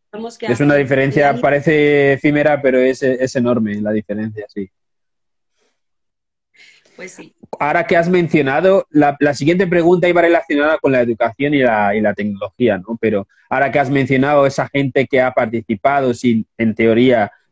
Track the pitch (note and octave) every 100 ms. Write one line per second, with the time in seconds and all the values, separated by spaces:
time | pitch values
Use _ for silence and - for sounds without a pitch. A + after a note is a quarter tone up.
0 | _ G#3+ A3+ - A#2+ A#2+ D3 C#3+ B2+ C3+
1 | C#3 D3 C#3+ B2+ C#3 C#3+ E3 D3+ D3 C#3+
2 | C#3 C#3 D3+ D3 D3+ C#3+ C3 B2+ B2+ B2+
3 | C3+ B2+ C3 C3+ A#2+ A#2+ G#2+ G#2 G#2 G#2+
4 | - G#2 A2 G#2+ G#2 G#2 F#2+ _ _ _
5 | _ _ _ _ _ _ _ _ _ _
6 | _ _ _ _ _ _ - _ _ -
7 | F#3 - - _ - - D3 E3+ E3 E3+
8 | E3 F3+ E3 D#3 C3+ C#3+ F#3 G3 - D3+
9 | D3 C#3 D3 C3 C#3+ F3+ F#3 F3 E3 F3+
10 | F3 F3 E3+ E3 - D3 D3 D#3+ C#3+ B2+
11 | A#2+ A2+ A#2 - C#3+ D3 B2 G#2+ G2+ G#2+
12 | G#2+ G2 G#2 G2 G2+ - A#2 F#2+ F#2 A#2
13 | A2 G2+ G2 _ - C3 C#3 B2+ C3 C#3
14 | C3 C3 C#3 D3 C#3 C#3 B2+ C#3 C#3 C#3
15 | B2 C3+ B2+ C3 A#2 A#2 - G#2+ C#3 C#3
16 | C3 A#2+ B2 A2+ - - A2+ G#2+ A2+ A2
17 | B2+ A#2 G2+ _ _